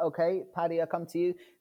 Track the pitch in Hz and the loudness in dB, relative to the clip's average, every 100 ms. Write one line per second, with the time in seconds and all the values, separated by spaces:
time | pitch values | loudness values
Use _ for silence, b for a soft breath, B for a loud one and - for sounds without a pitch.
0 | 165 147 165 190 - - 170 165 160 170 | -2 2 2 0 -4 -2 0 0 0 -2
1 | 170 170 175 175 B B | -2 0 0 0 B B